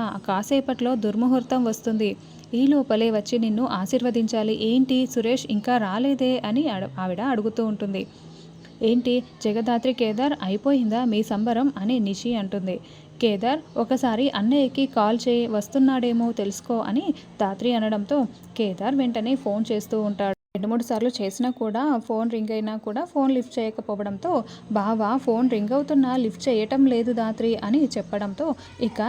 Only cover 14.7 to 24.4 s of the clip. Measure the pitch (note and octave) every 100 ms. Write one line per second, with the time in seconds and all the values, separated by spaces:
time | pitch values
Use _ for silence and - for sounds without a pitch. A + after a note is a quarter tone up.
14.7 | - C4+ A3+ G#3 A#3 B3 A#3+ A#3 G#3+ G#3
15.7 | C4+ C4+ C4 A#3+ A#3 A#3 A#3 G3+ G3 -
16.7 | A3+ G#3 A#3 F#4+ D4 - - G3+ G3 A#3+
17.7 | A#3 G#3+ G#3+ G3+ D4 A#3+ - - - G#3+
18.7 | F3+ G#3 C#4 B3 A#3 A3+ C4+ G#3+ G#3 A3+
19.7 | G#3+ G#3 A3 G#3 G3 G3 F#3+ _ F#3+ G#3
20.7 | A#3 A#3 A3 A#3+ B3 G3 G3 B3 B3 A3
21.7 | G#3+ D4 B3 A3+ A3 A#3 A3+ A3 A3 G#3+
22.7 | A3 A3 G#3+ F4 D4 C4+ B3+ B3 - A3
23.7 | A3 G#3+ G3+ G3+ G3 E4+ D4+